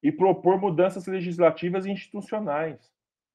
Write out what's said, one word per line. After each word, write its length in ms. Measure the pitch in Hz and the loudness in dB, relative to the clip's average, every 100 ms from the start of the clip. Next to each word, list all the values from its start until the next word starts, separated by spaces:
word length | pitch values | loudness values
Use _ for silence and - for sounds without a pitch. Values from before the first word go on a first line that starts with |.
e 80 | 143 | 0
propor 480 | 151 190 180 175 190 | 4 4 4 2 2
mudanças 460 | 202 156 185 190 185 | 0 2 0 0 -8
legislativas 800 | 190 175 170 165 156 175 185 190 | -6 -6 2 2 2 -4 -4 -6
e 60 | |
institucionais, 1000 | 196 - 208 196 214 208 143 160 127 _ _ _ _ _ | -8 -10 -14 -8 -8 -4 -4 -6 -10 _ _ _ _ _